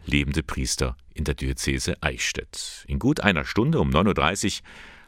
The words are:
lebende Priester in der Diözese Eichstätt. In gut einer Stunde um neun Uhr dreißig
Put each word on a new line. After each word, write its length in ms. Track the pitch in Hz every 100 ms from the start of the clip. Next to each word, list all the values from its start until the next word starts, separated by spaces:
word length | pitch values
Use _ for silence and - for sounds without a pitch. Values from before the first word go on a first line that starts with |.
| -
lebende 380 | 73 69 80
Priester 520 | - - 64 - 65 - -
in 120 | -
der 100 | 78
Diözese 640 | 71 65 67 - 67 - 78
Eichstätt. 840 | 76 67 - - - - - - -
In 140 | 69
gut 200 | 123 156
einer 240 | 101 85
Stunde 360 | 69 - 127 160
um 100 | 76
neun 160 | 69 101
Uhr 80 |
dreißig 480 | 78 71 101 104 - - - - -